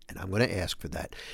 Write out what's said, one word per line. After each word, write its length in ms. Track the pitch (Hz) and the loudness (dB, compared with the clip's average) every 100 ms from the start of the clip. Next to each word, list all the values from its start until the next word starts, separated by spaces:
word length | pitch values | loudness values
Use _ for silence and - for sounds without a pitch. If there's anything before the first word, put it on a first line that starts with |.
| - | -12
And 100 | - | -8
I'm 100 | 95 | 0
gonna 140 | 98 | 4
ask 360 | 123 95 85 - | 4 4 0 -2
for 80 | 78 | -4
that. 260 | 76 - - - | -4 -6 -8 -12